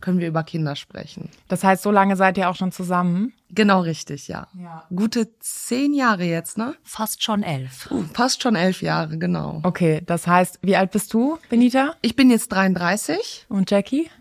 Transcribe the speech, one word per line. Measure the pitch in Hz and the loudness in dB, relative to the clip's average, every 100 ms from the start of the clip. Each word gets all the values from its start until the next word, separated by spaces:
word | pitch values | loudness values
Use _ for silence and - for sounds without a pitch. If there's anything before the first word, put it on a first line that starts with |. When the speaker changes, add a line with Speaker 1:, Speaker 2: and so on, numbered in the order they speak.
Speaker 1:
können | - 180 | -2 -2
wir | 170 | 0
über | 160 | -2
Kinder | 160 165 156 143 | -4 -4 -4 -6
sprechen. | - - - - - - - | -10 -14 -14 -14 -16 -18 -6
Speaker 2:
Das | 180 | 0
heißt, | 190 190 | 2 2
so | 208 | 2
lange | 208 196 190 | 4 4 4
seid | 190 185 | 2 2
ihr | 180 | -2
auch | 180 | -2
schon | 185 | -4
zusammen? | - 180 180 180 175 233 - _ | -4 -2 0 2 0 -2 -6 _
Speaker 1:
Genau | 180 208 190 | 2 4 4
richtig, | 170 156 - 143 - | 2 -4 -8 -12 -10
ja. | - - 180 | -12 -12 -16
Speaker 2:
Ja. | 170 160 - | -16 -18 -8
Speaker 1:
Gute | 180 226 240 226 _ | -2 0 0 -4 _
zehn | - - - 247 285 | -12 -12 -4 -2 0
Jahre | 285 254 196 | 2 2 2
jetzt, | 175 165 165 - | 0 -2 -4 -6
ne? | 233 330 | -6 -8
Speaker 3:
Fast | - - 220 - | -14 -8 -6 -4
schon | - 208 | -2 -2
elf. | 196 139 131 - - | -2 -6 -8 -14 -8
Speaker 1:
Uh, | - 160 | -6 -6
fast | - 254 - | -2 -2 0
schon | 247 208 | 0 2
elf | 185 185 | 0 0
Jahre, | 170 160 160 160 | -2 -2 -4 -4
genau. | 175 170 151 160 | -2 -2 -4 -4
Speaker 2:
Okay, | 175 175 170 156 175 | -4 0 2 0 -2
das | 170 - | -4 2
heißt, | 180 185 - | 2 2 -2
wie | 180 185 | 0 2
alt | 190 | 2
bist | 214 - | -2 -2
du, | 226 262 320 - | 0 0 -2 0
Benita? | 233 247 262 285 - | 4 4 4 0 -2
Speaker 1:
Ich | 233 226 | -2 4
bin | 262 | 6
jetzt | 233 - | 6 2
dreiunddreißig. | 190 190 180 175 208 - 339 480 - - | 2 2 2 0 0 -2 -4 -4 -12 -6
Speaker 2:
Und | 196 185 | -2 2
Jackie? | 202 196 277 320 - | 2 2 -2 -4 -8